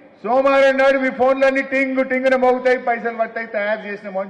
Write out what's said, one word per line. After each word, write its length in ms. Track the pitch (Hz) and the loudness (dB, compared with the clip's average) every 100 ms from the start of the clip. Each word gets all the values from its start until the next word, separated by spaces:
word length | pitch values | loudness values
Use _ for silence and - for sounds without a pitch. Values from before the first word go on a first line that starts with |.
| - - | -20 -10
సోమవారం 540 | 202 254 277 269 269 262 | -2 2 4 4 4 4
నాడు 200 | 269 269 | 2 2
మీ 140 | 262 | 0
ఫోన్లన్నీ 500 | 214 254 269 269 269 | 0 0 4 2 0
టింగు 420 | 269 269 269 262 | -2 -2 -2 -2
టింగున 320 | 262 254 262 254 | -2 0 0 2
మోగుతాయి, 420 | 254 254 254 254 | 2 2 0 0
పైసలు 400 | 254 233 226 226 | -2 -4 -4 -4
పడతాయి, 300 | 220 226 226 | -6 -6 -8
తయారు 320 | 220 202 214 | -4 -2 -4
చేసినాము" 420 | 202 202 208 190 | -6 -12 -10 -8
అని 80 | 196 | -8